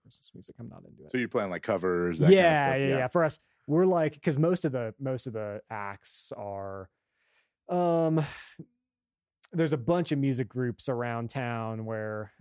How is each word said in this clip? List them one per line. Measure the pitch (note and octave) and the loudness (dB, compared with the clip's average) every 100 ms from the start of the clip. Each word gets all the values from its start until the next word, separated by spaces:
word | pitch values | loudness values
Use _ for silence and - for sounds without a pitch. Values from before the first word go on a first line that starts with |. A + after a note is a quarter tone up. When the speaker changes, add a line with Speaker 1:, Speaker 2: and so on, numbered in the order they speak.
Speaker 1:
Christmas | A2+ - - | -20 -20 -20
music. | - - - | -20 -20 -16
I'm | A#2 | -18
not | F2+ F2 | -18 -20
into | - | -20
it. | D#2 | -6
Speaker 2:
So | B2+ | -4
you're | A#2 | -2
playing, | B2 G2 | -2 -2
like, | F2 | -4
covers, | - G2 F2+ F2 F2 D#2+ | -2 0 2 2 0 4
that | D3 | 8
kind | |
of | F#3+ | 8
Speaker 1:
Yeah, | E3+ D#3 | 8 6
Speaker 2:
stuff? | C#3 C3+ | 2 2
Speaker 1:
yeah, | C#3 | 2
Speaker 2:
Yeah. | C3+ | 2
Speaker 1:
yeah. | B2+ | 2
For | F3+ | 2
us, | D#3+ - _ _ - | 2 0 _ _ 0
we're | D#3 F#3 | 2 4
like, | F3 D#3 - | 4 0 -2
'cause | - C#3 | -2 2
most | D#3+ F#3 | 2 2
of | D#3 | 0
the, | B2+ A2+ - | -2 -4 -6
most | C3+ C3 - | -4 -4 -6
of | |
the | A2 G#2+ G2+ - | -6 -6 -8 -10
acts | A2 G2+ G2 - - - - | -10 -8 -10 -12 -12 -10 -10
are, | G2+ G2 G2 G2 F#2+ _ _ _ _ _ _ _ - | -8 -8 -8 -10 -14 _ _ _ _ _ _ _ -6
um, | F3+ F3 E3 E3 D#3+ D3 - - - - _ _ _ _ _ _ _ - | 0 2 2 2 2 0 -6 -18 -20 -20 _ _ _ _ _ _ _ -8
there's | E3 D#3+ | -2 0
a | C#3+ | 0
bunch | A2+ F3 E3 | 0 0 0
of | C#3+ | 0
music | C#3 B2 B2 | 0 0 -4
groups | B2+ B2+ A2 - | -4 -4 -4 -4
around | A#2+ A#2+ A#2 A#2 | -4 -4 -4 -6
town | C#3 A#2+ A#2 A2+ A2 A2 | -6 -6 -4 -6 -6 -6
where, | A2 G#2+ G#2+ G#2+ - | -6 -6 -8 -10 -14